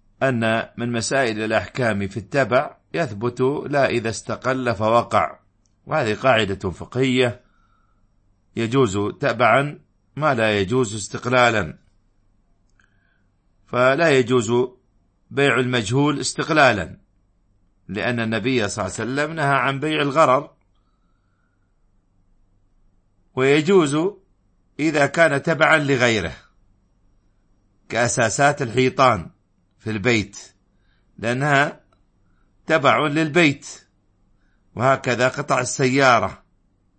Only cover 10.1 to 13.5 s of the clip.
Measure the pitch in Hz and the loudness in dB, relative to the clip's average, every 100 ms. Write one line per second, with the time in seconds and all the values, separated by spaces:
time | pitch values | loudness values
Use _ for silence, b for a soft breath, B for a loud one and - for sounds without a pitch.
10.1 | - 151 120 110 104 92 127 117 107 - | -4 -2 0 0 0 0 0 -2 -6 -10
11.1 | - 123 127 120 110 78 - _ _ _ | -10 -2 2 2 2 -4 -10 _ _ _
12.1 | _ _ _ _ _ _ _ _ _ _ | _ _ _ _ _ _ _ _ _ _
13.1 | _ _ _ _ | _ _ _ _